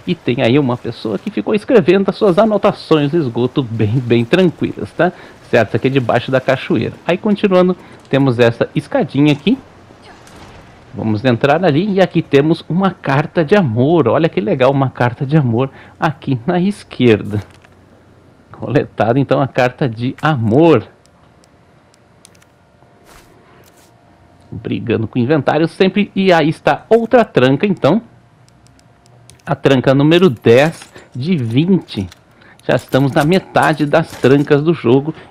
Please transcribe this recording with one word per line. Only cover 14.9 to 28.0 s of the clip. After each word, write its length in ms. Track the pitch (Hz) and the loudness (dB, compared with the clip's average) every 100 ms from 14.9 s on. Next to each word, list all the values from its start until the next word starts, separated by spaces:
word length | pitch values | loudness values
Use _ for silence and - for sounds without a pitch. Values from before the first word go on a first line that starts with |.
| - 120 - 135 | -2 -4 -4 -2
de 120 | 156 | 0
amor 320 | 123 113 135 - - - | 0 -2 -4 -8 -20 -6
aqui 400 | 170 - - 123 180 | -6 -4 -6 -6 -2
na 140 | 180 | -2
esquerda. 840 | 185 202 - - 120 104 101 104 - - - _ _ _ _ _ _ _ _ | -2 -4 -10 0 2 2 0 -10 -10 -18 -20 _ _ _ _ _ _ _ _
Coletado, 640 | - 110 127 - - 107 131 | -14 -4 -4 -2 -2 -2 0
então, 240 | 131 147 | 0 -2
a 60 | 135 | -2
carta 420 | - 123 - 135 | -2 -2 -2 -6
de 260 | 110 123 - | -4 -8 -4
amor. 680 | 156 139 110 123 170 123 - _ _ _ _ _ _ _ _ _ _ _ _ _ - _ _ _ _ _ _ _ _ - _ _ _ - _ _ _ _ _ _ _ _ _ | -2 -2 0 4 4 4 0 _ _ _ _ _ _ _ _ _ _ _ _ _ -20 _ _ _ _ _ _ _ _ -20 _ _ _ -20 _ _ _ _ _ _ _ _ _
Brigando 560 | 107 110 107 110 107 110 | -14 -8 -8 -4 -4 -4
com 100 | 127 | -4
o 40 | |
inventário 460 | 120 156 135 151 165 | -2 0 0 -2 -2
sempre. 440 | - 190 202 202 190 | 0 0 0 -4 -2
E 160 | 190 | 2
aí 180 | 165 156 | 2 0
está 360 | - 160 139 - | -2 -2 -4 0
outra 360 | 226 226 247 220 | 0 2 2 2
tranca, 400 | 131 127 135 208 | 0 2 2 -2
então. 360 | 165 131 214 | 0 0 0